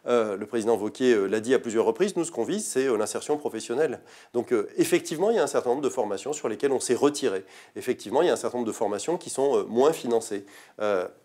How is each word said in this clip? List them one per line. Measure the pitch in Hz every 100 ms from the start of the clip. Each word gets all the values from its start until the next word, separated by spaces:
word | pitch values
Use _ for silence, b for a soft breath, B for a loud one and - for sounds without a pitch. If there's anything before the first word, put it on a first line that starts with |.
| -
Euh, | 120 107 98
le | 107
président | 120 107 110
Wauquiez, | 107 - 127
euh, | 113 98
l'a | 110
dit | 110
à | 123
plusieurs | 120 107
reprises, | 104 113 202 185
nous, |
ce | 160
qu'on | -
vise, | 113 196 208
c'est, | 131 135
euh, | 107
l'insertion | 107 - - 151
professionnelle. | 139 110 - 120 156 107 - B B
Donc, | 123 117
euh, | 117 101 -
effectivement, | 165 175 - 156 156
il | 226
y |
a |
un | 143
certain | 135 120
nombre | 127
de | 139
formations | - 107 98 -
sur | 147 127
lesquelles | 104 139
on | 127
s'est | -
retiré. | 117 143 147 123 95 95 B B 110
Effectivement, | 113 123 - 123
il | 170
y |
a |
un | 113
certain | 117 120
nombre | 113
de |
formations | 101 104 101 - 175
qui | -
sont, | - 139 117
euh, |
moins | - 113 139
financées. | 160 127 117 - 101 98 B B B
Euh, | 104 98 90 -